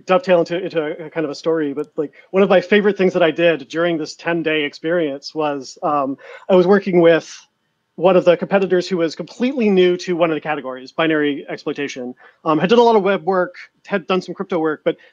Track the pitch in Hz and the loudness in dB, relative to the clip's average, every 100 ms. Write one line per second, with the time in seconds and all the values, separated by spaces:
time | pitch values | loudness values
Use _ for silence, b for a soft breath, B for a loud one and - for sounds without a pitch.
0 | - 185 190 175 160 170 180 165 151 - | 0 0 2 2 2 -4 -6 -4 -4 -6
1 | 156 165 151 143 170 160 147 139 147 - | -10 -6 -6 -6 -4 -2 -4 -6 -8 -8
2 | 147 b b 190 196 190 - 208 202 196 | -10 b b 0 4 4 4 2 2 2
3 | 185 180 165 151 170 156 131 160 175 165 | 0 2 0 2 2 0 -4 -4 -2 -2
4 | 151 - 170 170 156 156 147 - 160 180 | -6 -8 -4 -4 -2 -2 -4 -6 -4 -2
5 | 151 139 - 156 151 143 127 - 170 147 | -2 -6 -10 -6 -4 -4 -10 -8 -2 -2
6 | 135 139 B B B 185 180 202 202 175 | -2 -6 B B B 4 6 4 2 4
7 | 165 165 - - - _ _ _ _ - | 6 4 2 -14 -20 _ _ _ _ -2
8 | 175 180 175 165 180 196 185 180 175 185 | 2 4 4 2 2 0 2 0 0 -2
9 | 165 - 170 - 247 277 214 185 180 180 | -2 -4 -12 -6 -4 0 2 4 4 2
10 | 185 170 170 151 156 147 131 127 131 - | -4 -2 0 -2 -4 -6 -8 -12 -10 -4
11 | 160 156 147 139 - 151 - 147 139 135 | 0 0 0 -4 -8 -12 -8 -6 -8 -8
12 | 123 127 b b 160 156 175 233 233 220 | -12 -14 b b -2 0 4 4 6 4
13 | 190 190 160 185 180 - - _ - 202 | 2 -2 -2 -2 -2 -6 -20 _ -8 -6
14 | 143 185 180 175 196 180 160 147 - 165 | -2 -4 -4 -8 -6 -4 -2 -4 -4 -6
15 | b | b